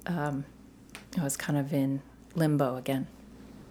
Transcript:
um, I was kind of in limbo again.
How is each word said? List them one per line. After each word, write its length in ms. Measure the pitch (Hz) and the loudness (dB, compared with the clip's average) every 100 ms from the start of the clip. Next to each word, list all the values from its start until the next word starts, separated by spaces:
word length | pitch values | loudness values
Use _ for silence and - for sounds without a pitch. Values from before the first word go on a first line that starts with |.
| - | -4
um, 400 | 175 147 139 - - - - - - - - | -2 -2 -2 -6 -14 -20 -20 -20 -20 -6 -2
I 40 | |
was 120 | 139 - | -2 -2
kind 220 | - 147 | 0 0
of 160 | 139 | 2
in 280 | 143 135 139 - - - 170 | 2 2 0 -6 -20 -8 0
limbo 400 | 156 143 135 127 | 4 4 2 0
again. 320 | 131 135 - - - - - - - | -2 -2 -2 -10 -20 -20 -20 -20 -20